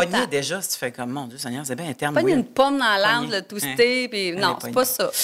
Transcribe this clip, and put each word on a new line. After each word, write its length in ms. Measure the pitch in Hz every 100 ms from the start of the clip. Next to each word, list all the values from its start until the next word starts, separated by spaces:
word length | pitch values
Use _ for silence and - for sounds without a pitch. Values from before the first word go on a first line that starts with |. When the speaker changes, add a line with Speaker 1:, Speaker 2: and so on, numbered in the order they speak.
| 175
Speaker 1:
pogner, 140 | 233
Speaker 2:
tant. 60 | 240
Speaker 1:
déjà, 340 | 143 135 190
si 60 | -
tu 60 | -
fais 160 | 127
comme, « 180 | 127 123
Mon 140 | 143 123
Dieu 100 | 135
Seigneur, 300 | 139 127 135
c'est 80 |
bien 140 | 123 170
interne, 260 | 123 147
Speaker 2:
Pogner 180 | 151 381
Speaker 1:
oui. » 60 | 285
Speaker 2:
une 80 | -
pomme 320 | - 269 277
dans 180 | 233 196
l'âme, 280 | 208 233
Speaker 1:
Pogner. 120 | 247 202
Speaker 2:
le 40 |
twister, 600 | - 208 139 135 240 254
Speaker 1:
Ouais. 60 | 247
Speaker 2:
puis 200 | 214 185
Speaker 1:
Elle 80 | 175
Speaker 2:
non, 140 | 190
Speaker 1:
est 20 |
Speaker 2:
c'est 60 | -
Speaker 1:
pognée. 120 | -
Speaker 2:
pas 120 | 247 254
ça. 240 | - 180 -